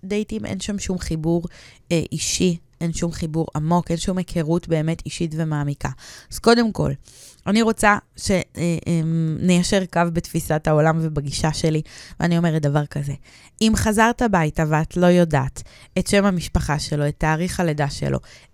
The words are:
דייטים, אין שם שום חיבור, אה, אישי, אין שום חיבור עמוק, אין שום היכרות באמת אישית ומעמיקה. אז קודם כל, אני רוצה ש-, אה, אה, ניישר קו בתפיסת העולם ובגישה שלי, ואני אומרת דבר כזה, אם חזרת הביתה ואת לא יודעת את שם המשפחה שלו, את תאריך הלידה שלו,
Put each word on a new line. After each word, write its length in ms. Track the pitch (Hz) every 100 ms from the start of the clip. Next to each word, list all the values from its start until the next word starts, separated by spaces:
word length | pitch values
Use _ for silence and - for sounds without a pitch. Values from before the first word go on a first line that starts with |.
דייטים, 400 | 190 208 220 220
אין 160 | 208 196
שם 180 | - 202
שום 200 | - 180
חיבור, 440 | - 160 160 170 170 - - - -
אה, 100 | 170 -
אישי, 460 | 160 - - 185 170 _ -
אין 120 | 170
שום 200 | 160 170
חיבור 340 | 156 160 156 - 156
עמוק, 340 | 156 175 -
אין 60 | 165
שום 220 | - 185
היכרות 500 | 180 175 151 170 -
באמת 380 | 160 156 165 -
אישית 280 | - 165 156
ומעמיקה. 520 | 160 147 143 143 139 - - - -
אז 60 | -
קודם 340 | 233 240 226
כל, 200 | - 143 135 - - - - -
אני 160 | 214
רוצה 340 | 226 220 214 208 - -
ש-, 140 | -
אה, 100 | 185 - -
אה, 440 | 170 165 - 165 160 165 160 156
ניישר 440 | 180 175 180 196 185
קו 80 | 170 170
בתפיסת 540 | 170 - 170 - 156 160
העולם 320 | 151 160 160
ובגישה 520 | 160 151 143 - 156
שלי, 300 | 151 160 156 - - - -
ואני 180 | 170 170
אומרת 240 | 170 156
דבר 240 | 143 147 147
כזה, 280 | 147 143 139 - - - -
אם 100 | 220 208
חזרת 460 | 220 208 226 -
הביתה 420 | 240 190 156 - 156
ואת 280 | 156 160 175
לא 100 | 180
יודעת 560 | 175 170 143 135 - - - - 190
את 80 | -
שם 180 | 202
המשפחה 540 | 202 180 - 170 147 147
שלו, 300 | - 147 147
את 60 | -
תאריך 420 | 156 156 180 -
הלידה 300 | 170 151 143
שלו, 280 | - 143 135 - - -